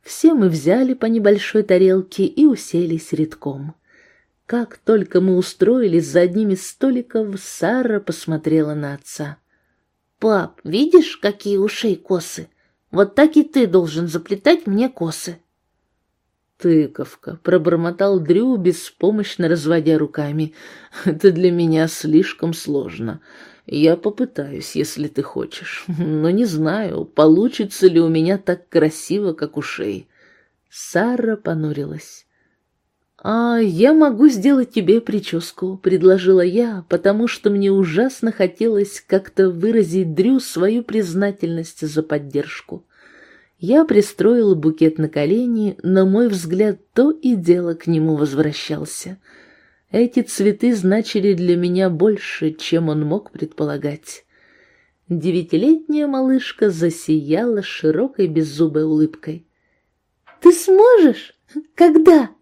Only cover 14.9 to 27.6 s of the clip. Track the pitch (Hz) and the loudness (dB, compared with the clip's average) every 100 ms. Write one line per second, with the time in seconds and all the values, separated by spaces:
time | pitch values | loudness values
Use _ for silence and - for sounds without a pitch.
14.9 | - 165 - - 170 _ _ _ _ _ | -4 -8 -8 -14 -16 _ _ _ _ _
15.9 | _ _ _ _ _ _ _ 180 160 147 | _ _ _ _ _ _ _ 2 2 0
16.9 | - 127 - - - - 180 160 170 170 | -6 -12 -14 -18 -8 0 0 2 0 -2
17.9 | 175 196 190 156 180 254 240 175 170 - | -2 0 0 0 0 2 0 0 -2 -10
18.9 | _ 185 214 202 - 170 170 147 170 151 | _ -2 0 -6 -4 -2 0 0 0 2
19.9 | 160 147 - 147 151 156 - - - - | 0 -2 -6 -6 -4 -6 -10 -20 -20 -20
20.9 | - 185 156 202 165 180 175 170 160 160 | -6 -6 2 2 4 0 2 0 0 0
21.9 | - 156 156 190 - 165 160 - 143 110 | -4 0 2 2 -4 -6 -6 -6 -6 -6
22.9 | 85 113 - _ - - _ - 143 156 | -10 -10 -10 _ -20 -20 _ -8 2 2
23.9 | 170 214 208 254 - 143 139 147 151 151 | 2 -2 -4 -6 -6 -10 -12 -8 -6 -6
24.9 | - 147 - 131 - - - - - - | -6 -6 -6 -6 -8 -10 -12 -14 -14 -10
25.9 | 160 165 156 160 196 233 156 156 202 208 | -6 -4 0 0 0 0 0 -2 -2 -4
26.9 | - - - 156 165 240 - | -6 -6 2 4 4 2 -4